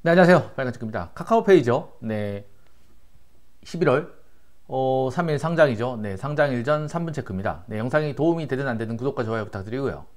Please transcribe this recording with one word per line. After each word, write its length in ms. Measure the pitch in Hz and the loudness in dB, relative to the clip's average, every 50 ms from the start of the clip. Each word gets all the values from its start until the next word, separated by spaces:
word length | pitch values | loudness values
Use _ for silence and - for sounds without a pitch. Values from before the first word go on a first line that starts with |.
| - | 4
네, 40 | 165 | 6
안녕하세요. 420 | 170 185 185 170 185 156 - - - | 6 8 8 8 8 6 4 0 -6
빨간 180 | - 135 123 | -6 -6 -6
체크입니다. 380 | - - 117 110 107 104 87 - - | -6 -6 -8 -6 -6 -6 -8 -8 -10
카카오페이죠. 800 | - 170 - 226 226 226 208 190 165 127 117 117 143 175 - - - | -12 -2 2 2 2 6 8 6 6 6 4 0 0 -2 -6 -16 -10
네, 480 | 113 110 107 107 104 101 101 101 101 - - - - - - - - - - - - - - - - - - - - - - - - | -6 -4 -4 -4 -4 -6 -8 -10 -12 -16 -20 -20 -20 -20 -20 -20 -20 -20 -20 -20 -20 -20 -20 -20 -20 -20 -20 -20 -20 -18 -20 -18 -14
십일월, 480 | - - 170 185 160 127 147 175 - - - - - - - - - - - - - | -10 -2 2 4 4 4 4 2 -4 -14 -18 -18 -18 -18 -20 -20 -20 -20 -18 -14 -8
어, 400 | 131 131 131 131 131 131 131 131 | -4 -2 0 0 0 0 0 0
삼 180 | 123 170 175 160 | -2 -2 -2 0
일 80 | 151 135 | -2 -2
상장이죠. 580 | - 165 170 160 156 139 120 101 117 127 127 113 | -2 -2 4 4 4 4 4 0 -2 -4 -4 -6
네, 160 | 107 101 95 | -6 -6 -6
상장일 460 | 95 - 143 147 147 147 143 127 120 | -6 -6 -4 0 2 2 2 2 -2
전 240 | 120 147 151 151 151 | 0 0 0 0 -2
삼 180 | 147 - 170 170 | -4 -4 -4 -4
분 80 | 165 | -4
체크입니다. 520 | 147 143 - - 98 92 98 104 78 78 - | -6 -8 -6 -6 -6 -4 -4 -4 -6 -6 -10
네, 120 | - 107 107 | -8 -6 -4
영상이 360 | 113 127 151 151 156 147 135 | -4 0 0 0 0 -2 -2
도움이 320 | - 147 165 170 165 156 | 0 0 0 0 0 -2
되든 220 | 127 135 127 139 135 | -4 -4 -4 -2 -4
안 100 | 117 110 | -4 -4
되든 200 | 113 110 117 110 | -4 -6 -6 -4
구독과 260 | 123 139 139 - 120 | -4 -4 -4 -4 -4
좋아요 200 | 110 113 113 107 | -2 -2 -4 -4
부탁드리고요. 580 | 104 - 101 95 107 117 135 139 120 80 69 - - - | -6 -8 -10 -8 -6 -6 -4 -4 -4 -6 -6 -14 -18 -20